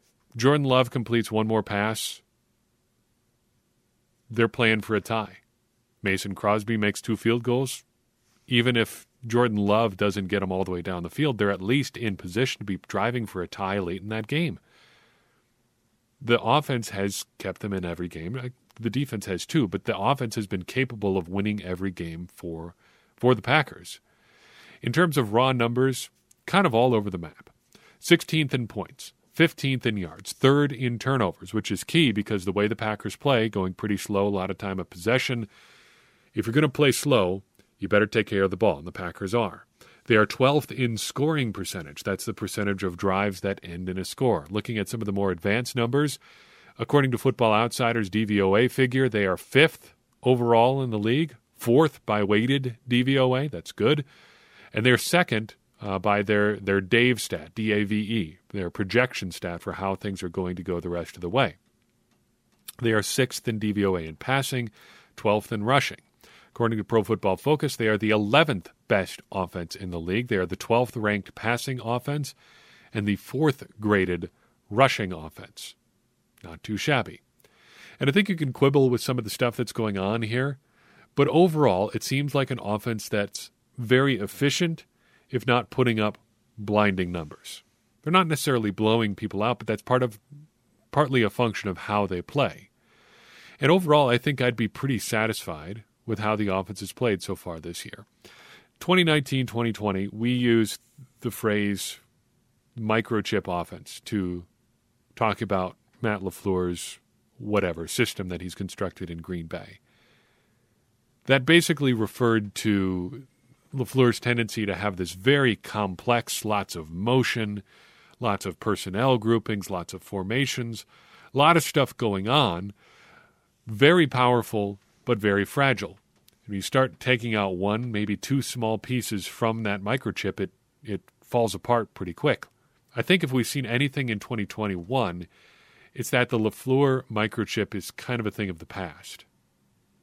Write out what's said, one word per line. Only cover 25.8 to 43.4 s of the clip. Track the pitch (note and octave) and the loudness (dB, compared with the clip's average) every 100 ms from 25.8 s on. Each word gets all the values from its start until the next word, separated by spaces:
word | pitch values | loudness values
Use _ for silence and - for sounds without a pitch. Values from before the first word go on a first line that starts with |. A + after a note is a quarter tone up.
| C3 B2 - _ _ _ | 0 0 -8 _ _ _
kind | - F#3+ F3+ | 0 2 4
of | |
all | A2+ B2+ | 4 4
over | A2+ G2+ | 4 0
the | F2+ | -6
map. | D#2+ - - _ _ _ _ _ | -10 -16 -20 _ _ _ _ _
Sixteenth | - F3 - D#3+ C#3 | 2 2 2 -2 0
in | B2+ A2+ | -2 -4
points, | A2 - - - _ _ | -8 -10 -12 -20 _ _
fifteenth | - E3 - C3+ B2+ A#2 | 2 2 2 -4 0 -2
in | G#2 | -2
yards, | E2+ - - | -6 -10 -14
third | - C3+ C#3+ C#3+ | 2 4 6 2
in | A#2+ B2 A#2 | 0 -4 -2
turnovers, | C3 C3+ F#2+ - F#2 | 0 2 0 -2 -6
which | G#2+ - | -4 -2
is | G2 | -6
key | - E3 C#3 | 0 2 4
because | G#2 G2+ G#2 | 2 -2 -2
the | F#2+ | -2
way | G2 G#2 | 0 0
the | A2 | 0
Packers | A2 G#2 G#2 - | -4 -4 -8 -4
play, | A#2+ A#2 A2 | 2 2 2
going | G#2 F#2 | 0 -4
pretty | F2 G#2 G2+ | -4 -4 -4
slow, | - G2+ G2+ | -2 0 2
a | |
lot | G2 F#2+ | 0 -4
of | F#2+ | -6
time | G2+ F#2+ | -6 -8
of | E2+ | -10
possession, | F2 G#2 B2 - A#2 G#2+ _ - _ _ _ _ _ _ | -6 0 0 0 -6 -8 _ -20 _ _ _ _ _ _
if | A2 A2+ | -6 0
you're | |
gonna | C3+ D3+ | 2 2
play | - C#3+ | 4 4
slow, | - D3 B2 F2+ G2 - _ _ - | 4 4 4 4 -2 -8 _ _ -10
you | F#2+ | 2
better | G#2 G#2+ | 2 4
take | A2+ G#2 | 0 0
care | G2+ | 2
of | F#2+ | 2
the | F2+ | 2
ball, | G#2+ D2 | 2 0
and | E2+ | -6
the | |
Packers | - F2+ - F#2+ | -10 -10 -8 -2
are. | A#2+ G2+ - - _ - _ | -2 -2 -6 -20 _ -20 _
They | - A2 | 2 4
are | G#2+ | 4
twelfth | - B2+ D3 - | 4 4 2 -2
in | B2+ B2 A2 | -4 -2 -2
scoring | - - D3+ D#3 A#2 | -6 -2 0 0 -2
percentage. | G2 F2+ F#2+ C#2+ D2 | -6 -8 -8 -10 -8
That's | - F#2+ - | -6 -4 -6
the | |
percentage | - G2+ - G2+ F#2+ | -6 -6 -4 -2 -2
of | F#2+ E2+ | -4 -2
drives | G2 F#2 G2+ F#2 | 0 2 0 -2